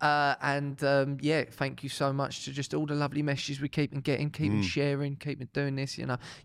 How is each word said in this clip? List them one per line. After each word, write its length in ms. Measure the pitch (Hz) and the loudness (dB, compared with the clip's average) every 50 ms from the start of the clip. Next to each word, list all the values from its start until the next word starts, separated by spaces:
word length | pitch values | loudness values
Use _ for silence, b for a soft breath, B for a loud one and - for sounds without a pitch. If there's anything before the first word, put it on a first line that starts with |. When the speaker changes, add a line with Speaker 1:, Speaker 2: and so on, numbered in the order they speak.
Speaker 1:
Uh, 340 | 156 147 147 147 143 143 135 - | 2 4 4 4 4 4 2 2
and, 400 | 139 143 139 143 143 143 135 - 143 | 0 0 0 0 0 -2 -2 0 2
um, 340 | 139 139 139 135 143 139 131 | 4 6 6 4 2 0 0
yeah, 240 | 139 147 160 151 123 - | 0 2 2 2 0 -2
thank 340 | - - 139 135 135 - - | -2 -2 -2 -2 -2 -4 -8
you 60 | 131 | -8
so 220 | - - 147 139 135 | -2 0 0 0 2
much 300 | 143 139 139 135 - - | 0 0 -2 -4 -6 -8
to 60 | 135 | -8
just 220 | 135 143 131 - 147 | -6 -6 -4 -2 -2
all 120 | 147 156 | -2 0
the 80 | 147 147 | 0 2
lovely 280 | 147 147 139 143 147 147 | 2 0 2 2 0 0
messages 360 | 143 139 135 - - 143 135 | 0 0 -2 -2 -4 -4 -4
we 80 | 143 - | -4 -2
keep 240 | - 160 147 - - | 0 0 0 0 -2
on 60 | 139 | -2
getting, 280 | - 151 139 - 147 147 | 0 0 0 0 0 -2
keep 220 | - - 156 101 | -2 0 0 2
on 80 | 104 135 | 2 2
Speaker 2:
Mm. 20 | 98 | 2
Speaker 1:
sharing, 500 | 87 - 143 143 143 139 139 143 143 143 | 2 2 2 2 2 2 0 0 -2 -4
keep 240 | - - 147 139 139 | -4 -6 -6 -6 -6
on 80 | 127 - - | -8 -6 -2
doing 220 | 147 143 139 135 | -2 0 0 0
this, 220 | 135 139 131 - | -2 -4 -4 -6
you 80 | - 123 | -6 -4
know. 120 | 131 123 120 B B B B B | -4 -4 -4 B B B B B